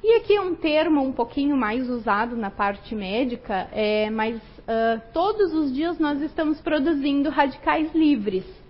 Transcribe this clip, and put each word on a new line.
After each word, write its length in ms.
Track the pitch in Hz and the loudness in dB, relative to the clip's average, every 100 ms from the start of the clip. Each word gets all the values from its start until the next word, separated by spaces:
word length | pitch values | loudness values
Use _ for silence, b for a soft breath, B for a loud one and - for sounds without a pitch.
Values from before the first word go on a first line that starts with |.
E 140 | 415 453 | 4 4
aqui 180 | 453 | 4
é 60 | 415 | 2
um 140 | 370 | 2
termo 480 | 330 320 302 320 294 | -2 2 2 4 2
um 100 | 269 | 2
pouquinho 440 | 254 233 - 285 277 | -2 -4 0 0 2
mais 320 | 214 233 247 | 0 -2 -4
usado 480 | 240 226 202 233 233 | -4 0 0 0 -4
na 140 | 202 | -6
parte 440 | - 202 202 - | -2 -2 -2 -8
médica, 760 | 220 190 214 262 233 - 190 - | -8 -4 -2 -2 -4 -4 -6 -4
é, 360 | 208 214 214 214 | -2 0 0 0
mas, 320 | 220 220 233 - - - | -2 -2 -4 -12 -16 -4
ah, 340 | 226 226 226 - | 0 0 0 -4
todos 400 | 330 381 427 370 | -2 0 2 0
os 220 | 311 285 | 2 -2
dias 240 | 254 330 339 | -2 -2 0
nós 220 | 302 285 | 0 0
estamos 380 | 302 - 311 302 | -4 -2 -2 -2
produzindo 680 | 339 302 277 294 277 277 285 | 0 0 2 0 0 0 0
radicais 640 | 294 285 - 320 302 320 | 2 0 0 -2 0 0
livres 500 | 320 311 262 208 185 - - | 2 4 4 0 -4 -6 -18